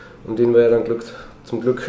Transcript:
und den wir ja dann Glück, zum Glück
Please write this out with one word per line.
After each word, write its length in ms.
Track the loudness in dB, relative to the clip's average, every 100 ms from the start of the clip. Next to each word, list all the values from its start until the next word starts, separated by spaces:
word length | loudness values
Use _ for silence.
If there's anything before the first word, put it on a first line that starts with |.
| -20 -16 -8
und 140 | 0
den 140 | 4
wir 80 | 4
ja 80 | 4
dann 120 | 4
Glück, 220 | 0 -6 -10 -18 -20 -20
zum 160 | -10 -6
Glück 280 | -2 -4